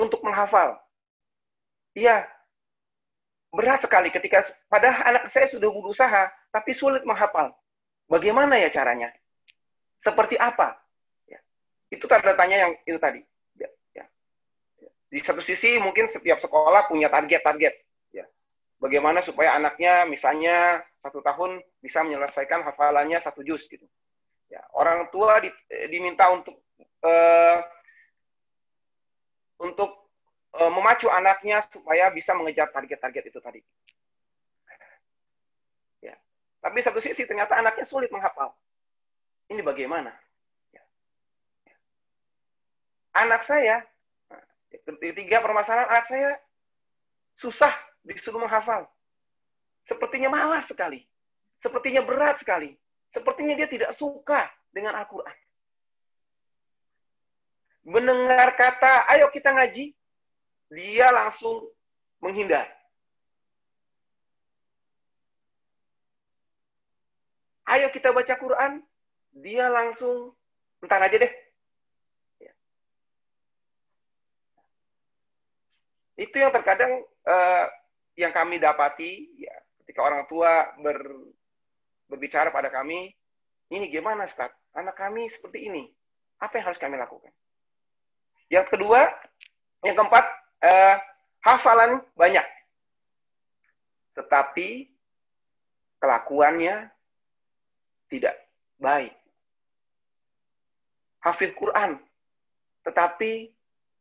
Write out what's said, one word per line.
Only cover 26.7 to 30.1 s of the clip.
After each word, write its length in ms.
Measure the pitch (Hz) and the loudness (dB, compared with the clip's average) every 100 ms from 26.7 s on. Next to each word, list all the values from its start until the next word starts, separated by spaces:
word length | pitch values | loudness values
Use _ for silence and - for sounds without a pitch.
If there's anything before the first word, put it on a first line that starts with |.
| _ _ _ | _ _ _
eh, 560 | 165 165 170 170 170 170 170 - _ _ _ _ _ _ _ _ _ _ _ _ _ _ _ _ _ - | 2 6 6 6 6 4 -2 -14 _ _ _ _ _ _ _ _ _ _ _ _ _ _ _ _ _ -14
untuk, 520 | 175 175 202 - _ | -10 -4 -6 -6 _